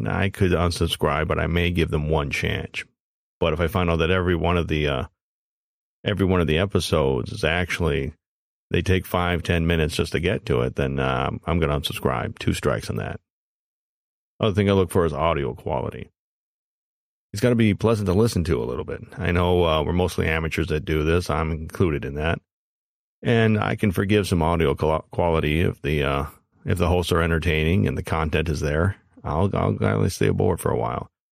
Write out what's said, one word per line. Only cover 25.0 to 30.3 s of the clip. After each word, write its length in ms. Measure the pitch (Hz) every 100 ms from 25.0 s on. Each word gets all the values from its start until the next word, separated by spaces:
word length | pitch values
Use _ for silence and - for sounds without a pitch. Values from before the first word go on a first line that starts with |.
| -
quality 500 | - 87 80 76 78
if 200 | 92 -
the, 220 | 69 76
uh, 220 | 69 69 73 - _ _
if 140 | - 92
the 100 | 87
hosts 240 | 90 85
are 100 | 87
entertaining 640 | 82 82 82 78 78 95 101
and 100 | 67
the 60 |
content 460 | - 82 78 82 80
is 120 | 71
there. 360 | 73 76 90 - _ -
I'll, 260 | 73 73 98
I'll 200 | 90 -
gladly 360 | - - 52 95
stay 180 | -
aboard 320 | 52